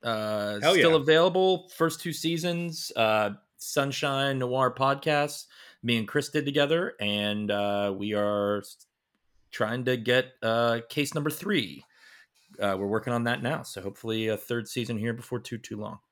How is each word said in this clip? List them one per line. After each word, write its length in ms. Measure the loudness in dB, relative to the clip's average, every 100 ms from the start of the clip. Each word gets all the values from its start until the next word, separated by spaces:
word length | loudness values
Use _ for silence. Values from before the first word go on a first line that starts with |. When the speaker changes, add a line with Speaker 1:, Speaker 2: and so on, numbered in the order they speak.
Speaker 1:
Uh, 580 | -2 -2 -2 -2 -2 0
Speaker 2:
Hell 140 | 2
Speaker 1:
still 180 | 6 6
Speaker 2:
yeah. 40 | 6
Speaker 1:
available. 720 | 6 6 6 4 2 2 -4
First 320 | -2 -2 -2
two 120 | -8
seasons. 800 | -4 -2 -2 -2 -2 -4 -6 -8 0
Uh, 360 | 2 4 2 -4 _ _
Sunshine 800 | -4 -2 0 -2 -2 0 0 0
Noir 340 | 0 2 2
podcast 720 | 4 2 2 2 2 0 -4 -16 -20 -20 _
me 140 | 0 0
and 100 | 2
Chris 220 | 0 0
did 160 | -2 0
together, 480 | 2 2 2 0 -4
and, 500 | -2 0 0 -2 0
uh, 420 | 0 2 0 0 -2
we 180 | -2
are 440 | 0 2 2 0 -2
s-, 260 | -4 -20 -20 _ _ _ _ _ _
trying 340 | -4 -2 -2 0
to 100 | 0
get, 360 | 4 2 2 _
uh, 360 | 0 2 2 0 -2
case 240 | -4 -2
number 160 | -2 -4
three. 560 | -4 0 0 0 -10 -20 _ -20 -20 _ _ _ -2
Uh, 160 | 0 0
we're 100 | 0
working 260 | -2 0
on 100 | -2
that 180 | 0 -2
now, 200 | -2 -4
so 180 | -6 -8
hopefully 460 | -10 -8 -4 -2 0
a 80 | -2
third 320 | -2 -4 -4
season 300 | -6 -4 -4
here 160 | -4
before 260 | -4 -6 -8
too, 180 | -8 -12
too 200 | -10 -10
long. 220 | -10 -12 _